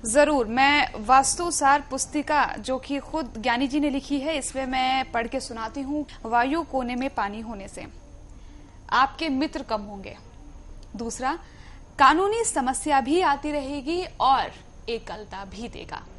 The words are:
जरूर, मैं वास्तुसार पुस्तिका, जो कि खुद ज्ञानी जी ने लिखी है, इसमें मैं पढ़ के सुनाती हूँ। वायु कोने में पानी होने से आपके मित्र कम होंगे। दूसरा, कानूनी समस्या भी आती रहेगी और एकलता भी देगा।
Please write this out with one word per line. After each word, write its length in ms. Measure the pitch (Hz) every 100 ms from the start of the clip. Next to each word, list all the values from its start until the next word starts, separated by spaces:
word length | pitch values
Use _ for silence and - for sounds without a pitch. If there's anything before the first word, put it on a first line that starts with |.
| 226
जरूर, 400 | 247 294 294 220
मैं 580 | 240 277 294 - - 214
वास्तुसार 760 | 262 269 - 349 - 277 285 277
पुस्तिका, 640 | 262 - 302 285 294 247 -
जो 200 | 214 254
कि 200 | - 277
खुद 360 | - 320 247 226
ज्ञानी 300 | 233 240 269
जी 120 | 285
ने 100 | 294
लिखी 300 | 269 - 285
है, 180 | 277 311
इसमें 280 | 254 262 262
मैं 460 | 262 262 262 254
पढ़ 140 | 240 233
के 140 | 269
सुनाती 400 | - 226 226 277
हूँ। 260 | 262 294 285 - 226
वायु 360 | 240 247 320
कोने 320 | 302 269 240
में 200 | 247 269
पानी 260 | - 202 208
होने 280 | 226 214 196
से 180 | - - - - - - - - - - - -
आपके 380 | 226 269 - 320
मित्र 340 | 262 311 311
कम 180 | 269 220
होंगे। 360 | 202 202 - - - - - - - - - 208
दूसरा, 420 | 233 - 254 330 - - - - - -
कानूनी 460 | 269 311 392 453
समस्या 560 | 440 320 254 - 302 277
भी 200 | 254 330
आती 320 | 339 277 302
रहेगी 520 | 294 269 294 254 339 370 -
और 300 | 247 262 180 - - - -
एकलता 560 | 226 - 214 208 190
भी 240 | 196 196 233
देगा। 340 | - 165 - -